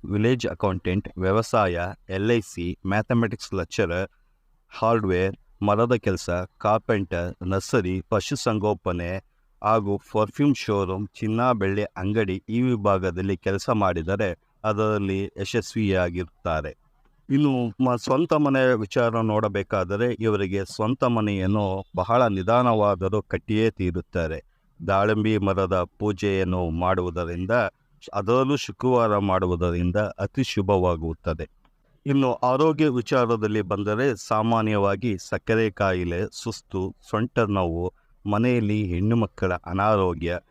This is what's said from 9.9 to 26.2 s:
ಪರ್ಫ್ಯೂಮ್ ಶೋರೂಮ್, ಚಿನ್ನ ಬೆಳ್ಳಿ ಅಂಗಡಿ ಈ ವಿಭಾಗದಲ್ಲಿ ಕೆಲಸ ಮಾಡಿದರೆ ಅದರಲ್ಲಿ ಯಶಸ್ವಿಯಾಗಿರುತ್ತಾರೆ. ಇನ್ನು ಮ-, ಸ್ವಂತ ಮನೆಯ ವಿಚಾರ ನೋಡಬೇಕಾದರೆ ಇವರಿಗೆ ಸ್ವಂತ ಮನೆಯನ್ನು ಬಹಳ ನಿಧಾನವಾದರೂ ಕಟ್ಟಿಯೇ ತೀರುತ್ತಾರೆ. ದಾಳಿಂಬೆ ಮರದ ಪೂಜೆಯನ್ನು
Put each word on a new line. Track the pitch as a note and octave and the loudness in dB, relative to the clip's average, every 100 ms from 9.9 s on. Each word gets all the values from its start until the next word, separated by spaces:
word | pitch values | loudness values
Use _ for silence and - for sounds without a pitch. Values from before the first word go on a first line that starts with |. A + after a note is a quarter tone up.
| G2+ - | -4 -2
ಪರ್ಫ್ಯೂಮ್ | A2 G#2 - C#3+ | 0 0 2 0
ಶೋರೂಮ್, | C3 - G2+ F#2 F#2+ G#2 | 0 0 0 0 -4 -8
ಚಿನ್ನ | - G#2+ A2+ B2+ | -6 -4 0 0
ಬೆಳ್ಳಿ | A2+ G2 G2+ | 2 0 0
ಅಂಗಡಿ | G2+ - F#2+ A2 G2 F#2+ - | -4 -4 -2 0 0 -4 -4
ಈ | A#2 | -2
ವಿಭಾಗದಲ್ಲಿ | B2+ A2+ G2+ F#2+ F#2 E2+ G2 F#2+ | 0 2 2 2 0 -2 -2 -2
ಕೆಲಸ | F#2+ G2 - | -2 -2 0
ಮಾಡಿದರೆ | A2 F#2+ E2+ E2 G2+ G2 E2+ _ _ | 2 2 0 -2 -2 -2 -4 _ _
ಅದರಲ್ಲಿ | A2 G#2 G#2+ G#2+ G2 F#2+ | -4 0 0 0 -2 -2
ಯಶಸ್ವಿಯಾಗಿರುತ್ತಾರೆ. | G2 - G2+ A#2 - A#2 G2+ F#2 F2+ F2 F2 _ F2 D#2 C#2+ - _ _ _ _ - | -4 -8 -4 -4 -2 -2 0 2 0 -2 -8 _ -4 -4 -4 -14 _ _ _ _ -2
ಇನ್ನು | C#3 D3 B2+ A#2 - | 2 2 2 -2 0
ಮ-, | B2+ A#2+ | 0 0
ಸ್ವಂತ | - C3+ E3+ | 0 0 2
ಮನೆಯ | D#3 C#3+ C3+ B2+ | 2 4 4 4
ವಿಚಾರ | A2+ G#2 C3+ A#2 A2+ | 2 0 0 2 2
ನೋಡಬೇಕಾದರೆ | A2 G#2+ G#2 G2+ F#2+ G2+ F2+ G2+ B2 | 0 2 0 -2 -2 -2 -2 0 -2
ಇವರಿಗೆ | G#2 A2 G2+ F#2+ G2 | 0 0 0 0 -2
ಸ್ವಂತ | F#2+ - G#2+ C3 | -4 -4 -2 0
ಮನೆಯನ್ನು | B2+ A2+ G#2+ G2 F#2 G#2+ G2 F#2+ - F2+ | 0 2 0 0 0 0 0 -4 -6 -4
ಬಹಳ | F2+ A#2+ A#2 | 0 2 2
ನಿಧಾನವಾದರೂ | F#2+ F#2 A#2+ B2 A2 G#2 F#2 F#2+ G#2 | 2 2 4 4 4 2 2 0 -2
ಕಟ್ಟಿಯೇ | - F2+ - G#2+ A2 | -2 -6 -2 0 0
ತೀರುತ್ತಾರೆ. | - F#2 F2 - F2 D#2+ D#2+ - _ _ - E2+ | 0 -2 -2 -6 -4 -4 -6 -12 _ _ -10 -2
ದಾಳಿಂಬೆ | G2 G#2 G#2+ G#2+ G#2+ | 2 2 2 2 2
ಮರದ | G2 F#2+ F#2 F#2 F2 - | 0 0 0 0 -2 -4
ಪೂಜೆಯನ್ನು | G#2 F#2+ | -4 -2